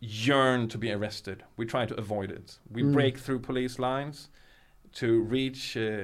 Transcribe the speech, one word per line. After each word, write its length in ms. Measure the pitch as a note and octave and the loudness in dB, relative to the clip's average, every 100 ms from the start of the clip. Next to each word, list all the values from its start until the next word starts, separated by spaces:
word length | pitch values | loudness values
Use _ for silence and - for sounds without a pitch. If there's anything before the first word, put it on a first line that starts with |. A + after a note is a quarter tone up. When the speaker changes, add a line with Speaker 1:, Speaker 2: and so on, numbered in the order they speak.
Speaker 1:
yearn 680 | A2+ A2 A#2+ C#3 C3 B2 A2+ | -10 -2 4 6 6 4 0
to 100 | G2 | -2
be 140 | A2+ | -4
arrested. 500 | G2+ G#2 - G2 F#2+ - - | -2 -4 -6 -10 -12 -12 -8
We 100 | A2+ | -2
try 180 | C3 A2 | -2 -2
to 80 | - | -4
avoid 320 | G#2 G#2 F#2+ | -4 -4 -4
it. 280 | E2+ - - - | -8 -14 -20 -10
We 120 | A2 | 0
Speaker 2:
Mm. 100 | C#3+ | 4
Speaker 1:
break 260 | C#3+ C3+ C3 | 4 4 0
through 220 | - B2+ | -4 -4
police 380 | A#2+ B2+ B2+ B2+ | -2 -2 -2 -2
lines 520 | B2+ C3+ C#3+ C#3+ - - - - _ _ - | -2 -2 -4 -10 -20 -20 -20 -20 _ _ -18
to 280 | - A#2 A2+ | -4 4 4
reach, 560 | G2+ C3 C3 C3 - A#2 | 4 0 0 -4 -8 -4
uh, 40 | A2 G#2+ | -2 -2